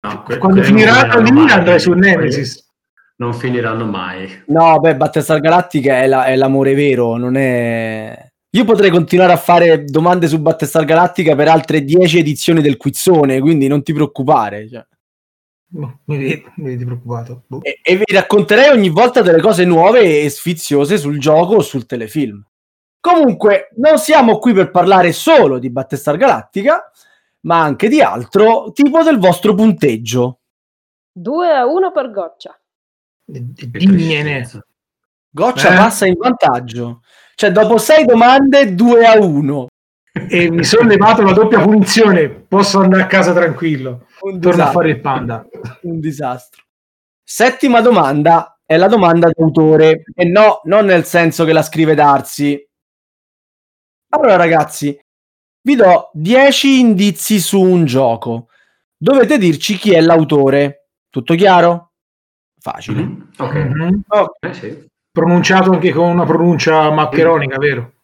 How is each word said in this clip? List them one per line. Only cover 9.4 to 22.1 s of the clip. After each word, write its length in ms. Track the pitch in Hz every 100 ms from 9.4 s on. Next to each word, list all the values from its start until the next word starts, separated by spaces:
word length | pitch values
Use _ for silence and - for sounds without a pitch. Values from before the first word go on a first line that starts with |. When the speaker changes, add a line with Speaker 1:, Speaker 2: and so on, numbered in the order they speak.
| - 175 170 156
Speaker 3:
domande 440 | 147 147 170 180 165
su 120 | 160
Battlestar 440 | 151 160 147 165
Galactica 500 | 147 160 175 - 160
per 140 | 143 151
altre 340 | 160 - 156
dieci 360 | 139 170 180 170
edizioni 420 | 151 143 - 165
del 140 | 147 135
quizzone, 640 | 143 - - 170 139 131
quindi 260 | 143 160 135
non 160 | 147
ti 100 | 143
preoccupare, 760 | 151 151 - 135 147 104 104 107
cioè. 180 | 117 _ _ _ _ _ _ _ _ _
Speaker 2:
Boh, 300 | 175 135 -
mi 120 | - 147
vedi, 260 | 135 147 _ -
mi 120 | 143
vedi 140 | 123
preoccupato. 580 | 123 123 117 120 120 127 _
Boh. 120 | 131
Speaker 3:
E, 180 | - -
e 140 | - 185
vi 80 | 214
racconterei 540 | 196 - 202 165 214 285
ogni 180 | 254 190
volta 300 | 160 240 247
delle 180 | 180 165
cose 240 | 208 175
nuove 580 | 180 165 180 247 190 151
e 60 | 147
sfiziose 680 | 143 170 170 - 143 147 202
sul 220 | 143 147
gioco 380 | 139 156 175 214
o 40 |
sul 240 | - 139 -
telefilm. 560 | 123 107